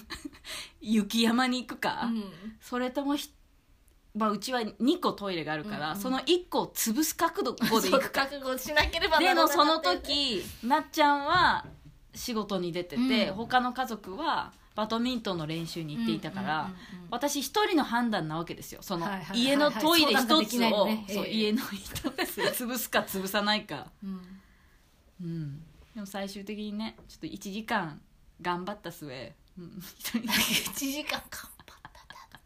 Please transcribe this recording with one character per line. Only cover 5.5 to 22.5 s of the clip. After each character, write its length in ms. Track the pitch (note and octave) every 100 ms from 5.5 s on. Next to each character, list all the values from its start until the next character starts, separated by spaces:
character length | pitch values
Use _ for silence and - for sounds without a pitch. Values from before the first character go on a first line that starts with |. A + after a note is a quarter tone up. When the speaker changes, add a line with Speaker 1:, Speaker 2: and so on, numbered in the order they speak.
Speaker 2:
あ 40 | D3+
る 80 |
か 120 | D3+ -
ら、 140 | D3
Speaker 1:
う 20 |
ん 20 | F3+
う 20 |
ん。 20 |
Speaker 2:
そ 80 | B3+
の 120 | C4
一 240 | C4+ F4+ -
個 160 | -
を 40 | F3+
潰 340 | - - A3
す 120 | D#4
覚 300 | - E4+ E4+
悟 100 | B3+
で 360 | - A#3+ A3 -
行 80 | C4+
く 120 | C#4
か。 160 | - C#4
Speaker 1:
<laughs> 40 |
そ 60 | C#4+
う、 40 |
覚 60 | C4
悟 120 | B3+
し 140 | -
な 140 | D4+ D4
け 140 | E4
れ 80 | F4+
ば 120 | D#4
な 60 | F4+
ら 80 |
な 60 | F4
か 40 | D#4+
っ 40 |
た 60 | E4
よ 80 | D4+
ね。 80 |
Speaker 2:
で 0 |
も 60 | D#4+
そ 60 | E4+
の 60 | F4
時、 460 | - C#4+ C#4 G3+ - -
な 160 | A3+ D4
っ 40 | D4+
ち 120 | -
ゃ 80 | D4
ん 140 | C#4+ C#4+
は 400 | F4+ D#4+ G3 D#3 - - - -
仕 180 | - -
事 260 | A3 G3 G3
に 140 | F3
出 120 | E3+
て 120 | F3 -
て、 320 | B3+ A3 G3+
Speaker 1:
う 40 |
ん。 20 |
Speaker 2:
他 260 | G3 A3+ B3+
の 120 | B3
家 140 | B3 B3
族 300 | A3 F3+ F#3+
は 360 | D#4+ A3 - - - -
バ 100 | G#3+
ド 140 | A3+
ミ 160 | B3 B3+
ン 40 |
ト 140 | A3
ン 40 | F3+
の 80 | D3+
練 200 | D#3+ E3
習 160 | F3
に 140 | D#3+ D3+
行 80 |
っ 20 | A3+
て 60 |
い 80 | G#3
た 100 | E3
か 120 | -
ら、 180 | - D#3
Speaker 1:
う 0 |
ん 40 | D3
う 20 |
ん 20 |
う 320 | F#3 - F#3
ん 20 | F3+
う 0 |
ん。 20 |
Speaker 2:
私 320 | A#3+ C#4+ D4
一 220 | B3 - G#4
人 100 | F4
の 60 |
判 280 | - A#3 A#3+
断 160 | G#3 D#3
な 80 | D#3
わ 80 |
け 100 | E3+
で 80 | -
す 100 | -
よ。 100 | -
そ 140 | - E3+
の、 80 |
Speaker 1:
は 120 | F#3 F#3+
い 0 |
は 20 |
い 60 |
は 20 | D#3+
い 40 |
は 60 | G3+
い。 60 |
Speaker 2:
家 140 | B3+ C#4
の 140 | D4
ト 240 | - D#4 E4+
イ 100 | D4
レ 80 |
一 0 |
つ 60 | C#4+
を、 40 | B3
Speaker 1:
相 20 |
談 0 |
が 100 | D#4
で 80 | -
き 120 | B3
な 80 | A#3
い 20 |
の 140 | G#3 G3+
ね。 200 | A3 -
Speaker 2:
そ 120 | G3+
う、 20 | -
Speaker 1:
え 20 |
え。 40 |
Speaker 2:
家 200 | A3 G#3+
の 100 | A3 -
一 220 | G3+ -
つ 120 | - D4+ - F4+ - B4